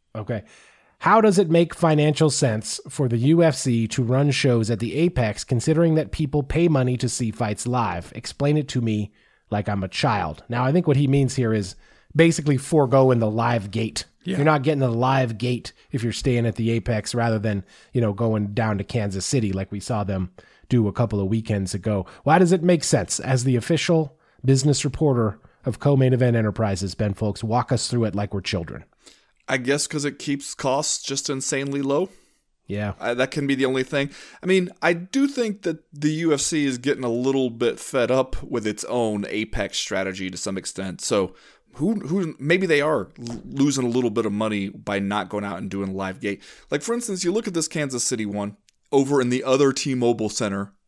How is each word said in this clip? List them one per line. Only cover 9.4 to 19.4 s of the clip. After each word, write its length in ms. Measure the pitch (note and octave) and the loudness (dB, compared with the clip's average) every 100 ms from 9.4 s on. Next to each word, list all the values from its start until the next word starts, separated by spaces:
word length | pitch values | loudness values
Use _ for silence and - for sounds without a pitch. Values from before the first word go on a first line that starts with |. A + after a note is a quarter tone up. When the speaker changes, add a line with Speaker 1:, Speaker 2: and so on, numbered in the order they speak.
| - | -6
Speaker 1:
like 180 | G#2 G#2 | -4 -2
I'm 160 | G2 | -2
a 40 | F#2 | -4
child." 560 | - C#3 G#2 E2 D2+ - | -2 0 0 -2 -6 -6
Now, 140 | A#2+ | -2
I 80 | B2+ | 2
think 160 | F3 D#3 | 2 2
what 100 | C3+ | 2
he 100 | C#3 | 4
means 280 | C#3 C3 | 2 2
here 180 | - A#2 | 0 0
is 220 | A2 F#2+ - - _ _ | 0 -2 -10 -20 _ _
basically 420 | C#3+ E3 D#3+ D3 C3+ | 4 6 4 2 0
foregoing 600 | - D#3+ C3 C3+ C3 A#2+ | 2 2 6 6 6 6
the 100 | A2 | 2
live 420 | A2 A#2 A#2 G2 | 0 0 0 -2
gate. 340 | A2 A2 - - _ | -4 -4 -6 -12 _
Speaker 2:
Yeah. 100 | F3+ F#3 | -4 2
Speaker 1:
You're 80 | |
not 180 | D3+ D3+ | 2 2
getting 180 | C3+ C#3+ | 2 2
the 80 | C3 | 2
live 460 | A#2 B2+ C3+ B2 G#2+ | 2 2 2 0 -2
gate 340 | B2 B2 - - _ | -4 -4 -6 -18 _
if 120 | B2 | -4
you're 80 | A#2 | -2
staying 340 | - C#3 A#2+ | -2 0 2
at 100 | A#2 | 0
the 160 | - A2+ | 0 0
Apex 440 | A#2 B2 A2 - | 0 0 -4 -2
rather 240 | B2 A#2 A2 | 0 0 0
than, 240 | G#2+ G2+ - - _ | 0 -2 -6 -16 _
you 80 | B2 | 0
know, 120 | A2 | 0
going 340 | G2+ A#2 G#2+ G#2 | 0 0 0 -2
down 240 | G#2+ A2 G2+ | -2 -2 -2
to 60 | |
Kansas 420 | G#2 A#2+ G2+ F#2+ | -2 -2 -2 -4
City 280 | - C3+ | -2 0